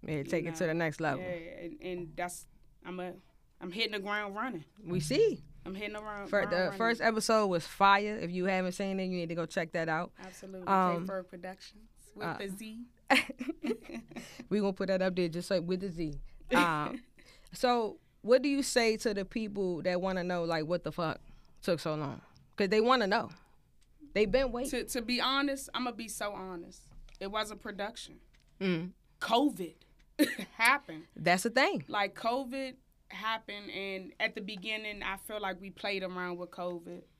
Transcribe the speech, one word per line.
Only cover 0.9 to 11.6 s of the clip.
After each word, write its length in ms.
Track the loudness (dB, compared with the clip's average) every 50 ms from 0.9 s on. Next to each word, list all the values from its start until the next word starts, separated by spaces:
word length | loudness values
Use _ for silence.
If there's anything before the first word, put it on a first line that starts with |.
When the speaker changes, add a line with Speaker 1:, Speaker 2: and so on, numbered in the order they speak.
| -2 0
Speaker 1:
level. 200 | -2 0 0 -2 -4
Speaker 2:
Yeah, 400 | -6 -8 -8 -8 -12 -14 -12 -12
and, 120 | -12 -12 -10
and 320 | -8 -8 -6 -6 -8 -10 -6
that's, 300 | -6 -6 -6 -6 -10 -16 -18 -20 -20 -20 -20 -20 _ -12
I'm 140 | -10 -8 -6
a, 140 | -6 -8 -8 -12 _ _ _ _ _ _ _ _
I'm 100 | -12 -10
hitting 220 | -4 -2 -2 -2 -2
the 80 | -4
ground 340 | -4 -2 -4 -2 -4 -4 -4
running. 300 | -6 -6 -6 -6 -8 -10 -12 _ -16 -8
Speaker 1:
We 140 | -4 -2 -2
see. 460 | 0 2 4 4 4 4 4 0 -8 -16 -20 -14 -12
Speaker 2:
I'm 120 | -10 -8
hitting 160 | -6 -6 -6 -6
the 80 | -8
ground, 280 | -8 -8 -8 -8 -6 0
Speaker 1:
For 120 | 2 2
Speaker 2:
ground 120 | 2 2 2
Speaker 1:
the 100 | 2 2
Speaker 2:
running. 140 | 0 0 0
Speaker 1:
first 220 | 2 2 2 4
episode 460 | 2 2 2 2 2 4 4 4 4
was 180 | 4 2 0 -2
fire. 540 | -4 0 4 8 8 8 8 6 0 -4 -4
If 120 | -4 -4 -2
you 140 | 0 2
haven't 260 | 2 2 2 0 0 -2
seen 260 | -2 -4 -2 0 0
it, 60 | 0
you 60 | 0 -2 -2
need 100 | -2 -2
to 80 | -2
go 100 | -2 -4
check 240 | -2 -2 -2 -2 0 -2
that 140 | -2 0 0
out. 220 | 0 0 -2 -4 -8 -14
Speaker 2:
Absolutely. 460 | -16 -16 -14 -14 -14 -12 -12 -8 0
Speaker 1:
Um, 400 | 4 6 6 6 6 4 2 0
Speaker 2:
K 60 | -4 -6
Ferg 160 | -6 -8 -8
Productions 600 | -14 -12 -12 -12 -12 -12